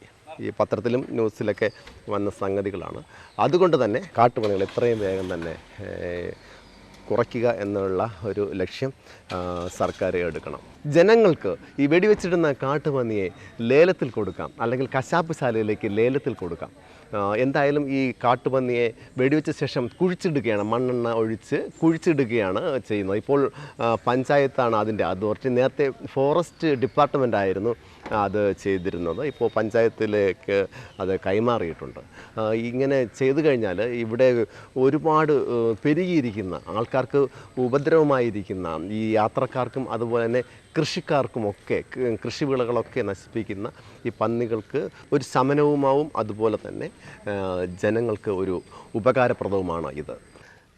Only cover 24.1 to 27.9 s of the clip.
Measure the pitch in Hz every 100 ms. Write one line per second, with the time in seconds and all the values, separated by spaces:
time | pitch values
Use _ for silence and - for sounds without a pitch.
24.1 | 127 127 143 135 - 120 110 107 104 87
25.1 | 92 107 107 131 123 131 - 139 - -
26.1 | 139 139 160 165 - 160 135 127 - 143
27.1 | 147 127 104 98 95 113 113 -